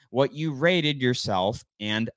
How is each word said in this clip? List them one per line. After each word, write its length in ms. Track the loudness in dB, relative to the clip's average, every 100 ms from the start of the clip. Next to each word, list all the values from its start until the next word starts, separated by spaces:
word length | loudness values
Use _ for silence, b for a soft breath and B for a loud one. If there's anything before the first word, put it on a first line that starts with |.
| _
what 240 | 0 0
you 200 | 0 -6
rated 480 | 0 2 2 0 0
yourself 640 | 0 0 0 0 0 -2 -10 -10
and 300 | -4 -2 -4